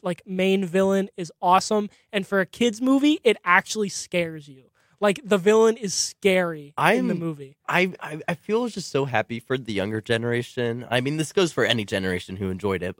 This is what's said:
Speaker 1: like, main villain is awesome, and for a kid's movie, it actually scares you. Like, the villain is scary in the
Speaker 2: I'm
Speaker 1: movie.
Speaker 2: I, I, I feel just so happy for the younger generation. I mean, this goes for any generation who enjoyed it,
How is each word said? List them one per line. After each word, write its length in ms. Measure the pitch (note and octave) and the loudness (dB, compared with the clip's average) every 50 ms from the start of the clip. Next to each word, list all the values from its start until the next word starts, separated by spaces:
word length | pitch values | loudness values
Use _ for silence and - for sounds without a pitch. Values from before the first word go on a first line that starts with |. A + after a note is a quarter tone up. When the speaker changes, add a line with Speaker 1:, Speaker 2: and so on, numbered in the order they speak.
| - | -6
Speaker 1:
like, 200 | F#3 F3 - - | -6 -6 -8 -8
main 380 | G#3 F#3+ F#3 F#3 F#3+ F#3+ G3 G3 | -6 -4 0 0 2 2 0 0
villain 440 | E3+ E3 F#3+ F#3+ G3 G3 G3 F#3+ G3 - | 0 0 2 2 2 2 0 -2 -4 -6
is 160 | - F3 D#3 - _ | -10 -12 -12 -8 _
awesome, 480 | G3 F3+ F3+ F#3+ - - A3 G#3+ G#3 G3 _ _ _ _ | 2 2 4 4 2 0 -2 -2 -2 -4 _ _ _ _
and 160 | - G3+ F#3+ | -6 -6 -4
for 140 | - G3+ G3 | 0 0 0
a 40 | F#3 | 0
kid's 360 | - - - A#3 A#3+ G#3 A3 | -2 -2 0 0 0 0 0
movie, 380 | B3+ C4 C4+ C#4 C#4 D4 D4+ - - | 2 2 4 4 4 2 2 4 4
it 140 | A#3 G#3 - - | 2 2 2 4
actually 420 | F3+ F3 F#3+ - - - A3 G#3 G3 | 4 4 4 2 0 -4 -4 -4 -4
scares 600 | - - - - - F3 E3+ E3 D#3+ D#3 C#3+ D3 | -6 -10 -8 -4 -2 -2 -2 -4 -8 -14 -18 -20
you. 140 | C3+ C3 B2+ _ _ _ _ _ _ - | -20 -20 _ _ _ _ _ _ _ -2
Like, 200 | G3+ G#3 F#3+ - D4 | 0 0 2 0 2
the 160 | F#3+ G#3 G3 | 2 2 2
villain 380 | E3 G#3 G#3+ A3 A3 A3+ A3 | 4 4 6 6 6 6 4
is 180 | A#3 A#3 F#3+ - | 2 -4 -4 -4
scary 800 | - - - - _ - G3 F#3 F#3 F3+ E3+ D#3+ D3+ C#3+ C#3+ - | -4 -4 -6 -4 _ 2 2 4 4 2 0 -4 -8 -12 -10 -2
in 300 | - D3 E3 G#3+ B3+ B3+ | 2 2 4 4 4 2
the 80 | A#3+ G#3 | 0 -2
Speaker 2:
I'm 40 | F3 | -2
Speaker 1:
movie. 380 | E3 E3 D#3 C#3+ C#3 C3+ C#3+ _ _ | -4 -6 -6 -8 -12 -20 -20 _ _
Speaker 2:
I, 240 | - D#3+ F3 F#3 F#3 E3+ - | -2 0 2 0 0 -2 -8
I, 220 | - - D#3 D#3+ - | -12 -12 -12 -8 -6
I 80 | - E3+ | -6 -8
feel 320 | - _ - G#3 A3+ B3 | -6 _ -2 -2 -2 -2
just 240 | A#3 - G3 E3 - | -4 -6 -8 -8 -4
so 140 | - C#3 C#3 | -2 -2 -2
happy 340 | C3+ A#2+ G#2+ A2 - A#2 A2+ | 0 -2 -2 -2 -4 -6 -10
for 180 | - - C3 | -6 -4 -4
the 160 | C3+ B2 A2+ G#2 | -4 -4 -4 -4
younger 260 | F#2+ F#2 G#2 A2 A2 | -2 -2 -2 -4 -4
generation. 840 | - - A#2 A2+ A#2 A#2+ A#2+ A#2+ A#2+ - - B2+ A#2+ A#2 A#2 B2 A#2+ - | -2 -2 -2 0 0 -2 -2 -4 -4 -6 -6 -4 -4 -4 -4 -6 -4 -2
I 100 | A2+ B2+ | -2 -2
mean, 160 | B2 C#3 D3+ | 0 -2 -2
this 160 | D#3+ D#3 - - | -4 -4 -2 0
goes 180 | G3+ F#3 D#3 | 0 0 0
for 140 | - - A#2 | 0 0 0
any 200 | G2+ A#2+ A#2 G#2 | 2 0 0 -2
generation 500 | - A2 F#2+ F#2+ F#2 F2+ F2+ - - F#2+ | -2 -4 -2 -2 -2 -4 -4 -6 -10 -8
who 160 | G2 G2+ F#2+ | -6 -6 -6
enjoyed 320 | F#2+ F#2 G2 G2+ F#2+ F2+ F2+ | -4 -4 -4 -4 -2 -4 -4
it, 120 | F2+ F2+ | -8 -8